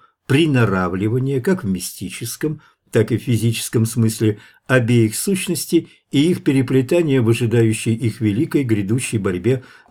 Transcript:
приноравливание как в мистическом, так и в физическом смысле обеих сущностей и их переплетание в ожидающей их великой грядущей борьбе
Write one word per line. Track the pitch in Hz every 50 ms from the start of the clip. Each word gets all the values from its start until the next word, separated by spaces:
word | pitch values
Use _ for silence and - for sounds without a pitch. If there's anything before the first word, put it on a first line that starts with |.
| _ _ _ _ _ -
приноравливание | 131 143 170 160 139 127 117 98 95 92 92 87 90 95 98 107 113 131 127 135 139 131
как | 123 - 190 185 -
в | 98
мистическом, | 95 90 90 - - - - 90 - - 120 117 - - - 151 156 151 _ _ _ _ _ _
так | - 120 107 -
и | 123 101
в | -
физическом | - 120 110 110 120 117 - - - - 120 110
смысле | 110 - 123 113 110 110 - 117 107 104 101 - - _ _ _ -
обеих | 135 127 120 113 123 120 113 107 107
сущностей | - - - 196 190 - - 175 131 - - - 165 165 - _ _ _ _
и | - - 151 175
их | 180 180 -
переплетание | 156 135 135 131 120 139 131 131 120 180 175 170 151 135 135
в | 117 110
ожидающей | 117 113 123 113 107 120 113 113 110 110 - 117 113
их | 113 123 113 104 -
великой | 117 107 101 104 160 - - 151 139
грядущей | 117 113 104 101 95 110 110 - - - 110
борьбе | 95 98 92 90 90 113 131 127 - - - - _ _